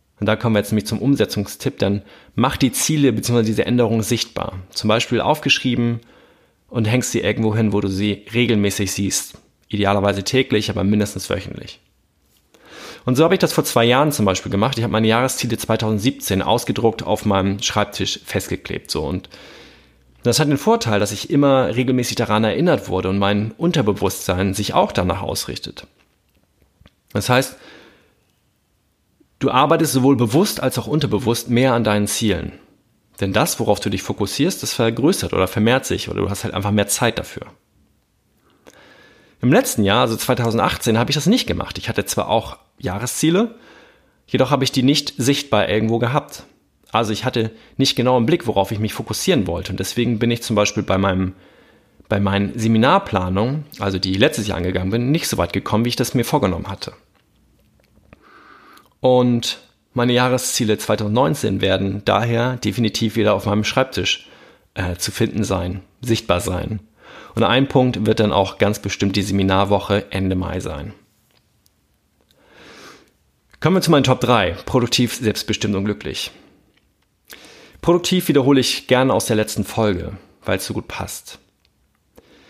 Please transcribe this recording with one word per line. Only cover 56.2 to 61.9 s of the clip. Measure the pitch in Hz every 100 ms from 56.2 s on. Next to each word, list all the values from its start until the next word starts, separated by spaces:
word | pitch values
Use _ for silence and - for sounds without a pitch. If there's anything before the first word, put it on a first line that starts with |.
vorgenommen | 117 147 101 87 92
hatte. | 98 - - _ _ _ _ _ _ _ _ _ _ _ - _ - - - - - _ _
Und | 127 127 123 117 - - - _ _
meine | 127 120
Jahresziele | 120 127 123 - - 110 104
zweitausendneunzehn | - 110 104 113 147 147 107 98
werden | 95 95 98